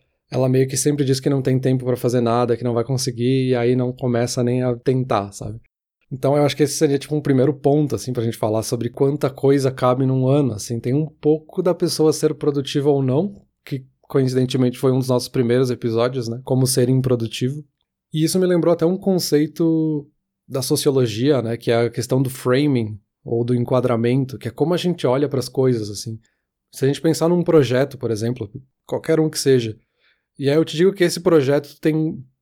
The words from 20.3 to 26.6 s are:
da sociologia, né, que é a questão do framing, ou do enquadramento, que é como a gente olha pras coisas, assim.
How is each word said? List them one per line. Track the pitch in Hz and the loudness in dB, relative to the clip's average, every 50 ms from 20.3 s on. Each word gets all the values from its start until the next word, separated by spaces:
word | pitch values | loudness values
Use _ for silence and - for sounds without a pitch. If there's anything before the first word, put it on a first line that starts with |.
| _ _ _ | _ _ _
da | - 131 135 | -10 -8 -6
sociologia, | 127 - 156 135 - 151 135 135 127 113 101 107 127 143 147 127 | -4 -2 -2 0 2 2 2 2 2 0 0 0 0 2 2 2
né, | 110 110 117 | 0 -2 -6
que | 110 - 127 | -4 -2 0
é | 117 117 120 | 0 2 0
a | 117 | 0
questão | 120 - 120 - - 135 | -2 -4 -4 -2 0 0
do | 139 127 | 0 -2
framing, | 131 - - 127 123 135 147 151 135 120 113 107 110 - _ _ _ _ - | -4 -4 -2 0 2 2 2 2 2 0 0 -2 -6 -12 _ _ _ _ -8
ou | 131 117 117 120 | -4 -2 -2 0
do | 120 | 0
enquadramento, | 123 120 120 - 135 127 120 123 120 113 117 120 123 139 131 131 123 104 | 0 -2 0 0 0 0 0 0 0 0 0 2 2 0 0 -2 -6 -10
que | - | -10
é | 117 | -8
como | - - 147 160 180 | -4 -2 -2 0 0
a | |
gente | 165 - 180 175 175 - 131 | 0 0 -2 -2 0 0 0
olha | 123 139 147 135 | 0 0 0 -2
pras | 135 131 123 - | -2 -4 -4 -4
coisas, | - 135 131 131 123 113 107 104 | -2 0 2 2 2 0 -2 -6
assim. | 104 98 - 117 110 113 _ _ _ _ _ _ _ _ | -10 -10 -10 -12 -12 -14 _ _ _ _ _ _ _ _